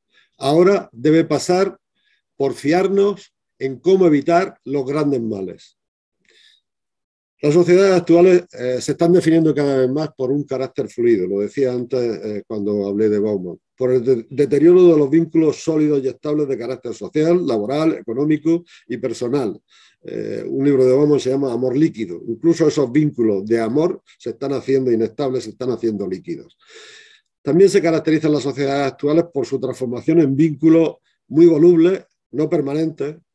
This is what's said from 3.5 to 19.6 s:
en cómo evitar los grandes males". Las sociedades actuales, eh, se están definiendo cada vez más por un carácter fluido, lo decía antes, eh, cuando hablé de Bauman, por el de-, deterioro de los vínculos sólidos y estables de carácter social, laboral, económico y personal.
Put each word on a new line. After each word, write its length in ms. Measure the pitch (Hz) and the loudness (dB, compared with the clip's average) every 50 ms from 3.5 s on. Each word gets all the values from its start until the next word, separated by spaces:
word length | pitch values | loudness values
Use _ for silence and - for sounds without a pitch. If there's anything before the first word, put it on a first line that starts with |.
| _ | _
en 220 | _ 131 135 131 123 | _ -8 -8 -8 -4
cómo 260 | - 175 190 190 185 | 0 2 2 4 4
evitar 500 | 165 151 139 - 170 170 175 190 - - _ _ | 4 4 2 2 2 2 2 0 -2 -8 _ _
los 200 | 131 139 143 127 | -8 -6 -6 -4
grandes 360 | 131 143 156 147 143 139 123 | -4 -4 -2 -2 -2 -2 -2
males". 560 | 113 110 107 98 95 90 90 - - _ _ _ _ _ _ _ _ _ _ _ _ _ _ _ _ _ _ _ _ _ _ _ _ _ _ _ _ _ _ _ _ _ _ _ | -4 -6 -6 -8 -8 -10 -12 -16 -20 _ _ _ _ _ _ _ _ _ _ _ _ _ _ _ _ _ _ _ _ _ _ _ _ _ _ _ _ _ _ _ _ _ _ _
Las 120 | 143 147 147 | -2 2 2
sociedades 400 | 175 175 170 175 185 196 196 185 | 2 4 4 4 4 4 4 2
actuales, 500 | 175 175 - 165 170 180 185 180 180 175 - | 2 2 4 4 6 6 6 4 4 2 -4
eh, 300 | - 123 120 127 127 123 | -10 -8 -6 -6 -6 -4
se 100 | - - | -4 -6
están 220 | 143 - 170 165 180 | -2 0 2 4 4
definiendo 420 | 170 - 160 160 165 160 156 143 | 4 4 4 2 4 2 2 0
cada 220 | 147 143 143 135 | 0 0 0 2
vez 120 | 131 127 127 | 0 0 0
más 200 | 135 151 156 151 - | 0 -4 -4 -6 -6
por 120 | - 131 123 | -6 -4 -4
un 140 | 143 147 139 | -4 -4 -4
carácter 460 | - 135 127 135 131 - - 117 - | -6 -6 -8 -8 -6 -6 -8 -8 -8
fluido, 360 | - 120 117 120 113 95 90 | -6 -2 2 2 2 2 0
lo 140 | 92 98 101 | -2 -2 -4
decía 320 | 104 - - 139 135 127 | -4 -4 -4 -2 -2 -2
antes, 300 | 123 123 120 120 131 127 | -2 -4 -6 -4 -4 -4
eh, 420 | 120 117 107 80 104 107 104 101 - | -2 -4 -4 -6 -8 -8 -10 -10 -10
cuando 400 | - 113 104 101 104 104 104 98 | -10 -8 -6 -4 -2 -2 -2 -2
hablé 220 | 101 98 104 110 | -2 -2 0 0
de 100 | 107 107 | 0 0
Bauman, 400 | 101 104 107 104 92 90 87 82 - _ _ _ | 0 0 -2 -2 -4 -6 -8 -12 -14 _ _ _
por 160 | - 127 127 127 | -4 -2 0 0
el 100 | 123 113 | 0 0
de-, 220 | 131 127 113 113 - | 0 -2 -2 -4 -6
deterioro 560 | 135 127 143 117 147 143 151 175 180 185 180 | -4 -2 -2 0 2 4 6 6 6 8 6
de 120 | 175 160 | 6 6
los 120 | 151 143 131 | 4 2 2
vínculos 460 | 151 165 165 156 - 165 160 151 - | 2 0 0 2 0 0 0 0 -2
sólidos 480 | - - 165 156 151 151 151 147 139 131 | -2 -4 -4 -2 0 0 0 0 -2 -2
y 60 | 131 | -4
estables 400 | 120 - - 151 151 151 147 135 | -6 -6 -6 -4 -4 -2 -2 -4
de 80 | 131 | -4
carácter 360 | 107 117 123 131 - - 120 110 | -6 -6 -8 -10 -10 -10 -12 -12
social, 540 | - 104 90 - 151 156 165 175 180 170 | -10 -12 -6 -2 0 2 2 2 2 0
laboral, 460 | 131 117 107 104 117 139 151 160 160 - | -2 -2 -2 -2 -2 -2 -2 -2 -2 -4
económico 720 | - - 113 113 131 151 156 156 143 147 160 170 170 170 _ - - _ - | -6 -8 -8 -4 -2 0 0 -2 0 0 -2 -2 -2 -4 _ -20 -20 _ -10
y 80 | 123 | -8
personal. 600 | 113 127 123 113 - 123 117 135 143 120 98 82 - | -8 -6 -8 -6 -6 -4 -4 -2 -2 -2 -4 -6 -10